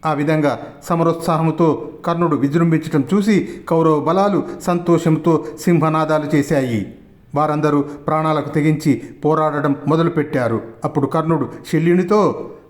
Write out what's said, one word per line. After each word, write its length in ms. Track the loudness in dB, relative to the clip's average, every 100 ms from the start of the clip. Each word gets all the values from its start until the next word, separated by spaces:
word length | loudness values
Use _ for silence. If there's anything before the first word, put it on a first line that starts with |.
| -2
ఆ 60 |
విధంగా 460 | -2 0 2 2 -2 -8 -16
సమరోత్సాహముతో 1040 | -4 0 2 0 0 0 0 2 2 2 -4 -10 -4
కర్ణుడు 300 | 0 0 0
విజృంభించటం 680 | 0 2 2 2 0 -2 0
చూసి 340 | 0 2 2 0 -10 -2
కౌరవ 320 | 2 4 2
బలాలు 420 | 2 2 2 0 -4 -8
సంతోషంతో 840 | -4 -2 2 2 2 0 2 0 0 -6
సింహనాదాలు 760 | 2 2 2 0 0 0 0 0
చేశాయి. 580 | 2 0 0 -2 -4 -12 -20 -20 -8
వారందరూ 480 | -2 0 0 0 0
ప్రాణాలకు 680 | -2 -6 -4 -2 0 -2 -2
తెగించి 540 | 0 2 0 0 0 -2 -4
పోరాడడం 520 | 0 2 2 0 -2 -2 0
మొదలుపెట్టారు. 720 | 0 2 0 -2 0 0 -2 -6 -8
అప్పుడు 220 | -4 -2 -2
కర్ణుడు 420 | -2 0 0 -2 -8 -4
శల్యునితో 760 | 0 2 2 2 2 2 0 -8 -16 -20